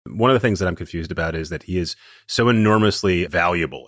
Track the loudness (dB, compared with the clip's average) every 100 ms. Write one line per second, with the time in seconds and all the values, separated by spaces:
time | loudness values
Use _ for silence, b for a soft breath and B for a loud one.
0 | -12 0 2 4 2 0 -2 -4 -8 -8
1 | -8 -6 -4 -4 -6 -10 -6 -4 -4 -6
2 | b b b -2 2 4 4 4 4 2
3 | 0 0 0 0 0 0 -2 -6